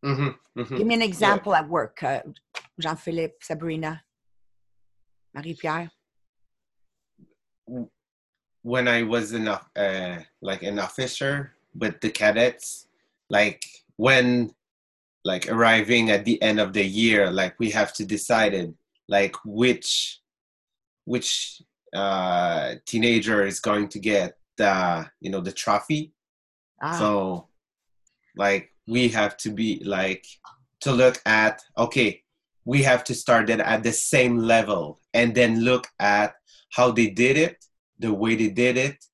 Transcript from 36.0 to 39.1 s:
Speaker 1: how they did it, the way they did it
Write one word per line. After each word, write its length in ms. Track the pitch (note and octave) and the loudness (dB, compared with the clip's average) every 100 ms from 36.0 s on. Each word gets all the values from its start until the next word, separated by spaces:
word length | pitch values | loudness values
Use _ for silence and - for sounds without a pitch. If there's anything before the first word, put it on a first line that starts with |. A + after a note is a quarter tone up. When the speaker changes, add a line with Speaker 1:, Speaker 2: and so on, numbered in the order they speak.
| G2+ G#2 G#2 - _ - _ | 2 2 0 -4 _ -20 _
Speaker 1:
how 200 | - B2+ | 2 2
they 160 | A#2 A2+ | 4 0
did 280 | F#2+ B2 C#3 | 2 2 4
it, 280 | E3 - _ _ _ _ | 2 -2 _ _ _ _
the 140 | A2+ | -4
way 220 | G#2 G#2+ | 0 0
they 140 | A2 G#2+ | 2 0
did 280 | F#2+ B2 B2 | 2 2 2
it 280 | C3+ C#3 _ | -2 -6 _